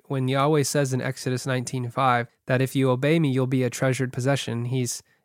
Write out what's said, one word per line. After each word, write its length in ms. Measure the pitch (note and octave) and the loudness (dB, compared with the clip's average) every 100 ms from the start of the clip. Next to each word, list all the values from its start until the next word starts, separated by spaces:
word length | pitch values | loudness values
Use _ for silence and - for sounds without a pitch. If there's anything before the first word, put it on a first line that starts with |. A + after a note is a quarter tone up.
| - | -6
When 200 | C3+ C3 | -2 0
Yahweh 360 | C3+ C#3+ D#3 | 2 2 2
says 320 | C3+ D3 C#3 | 2 0 0
in 80 | C3 | 0
Exodus 440 | B2 C3 C3+ B2+ C#3 | -4 -4 -4 -4 -2
nineteen 440 | B2+ B2 C3 B2 | -2 -2 -6 -4
five 380 | B2 C3+ A#2+ A#2+ _ - | 0 2 2 -2 _ -2
that 160 | B2+ | 0
if 120 | C3 | 2
you 140 | C#3 C3 | 2 2
obey 300 | B2+ C#3+ E3 | 2 2 2
me, 100 | D3+ | 2
you'll 180 | C3 B2+ | 2 0
be 160 | C3 | 0
a 60 | B2 | 0
treasured 420 | - C3 B2+ B2+ | 0 0 0 -2
possession, 560 | B2 B2 C3+ - A#2 A#2+ | -2 0 0 -2 -6 -2
he's, 360 | C3 B2 - - _ | -2 -2 -6 -14 _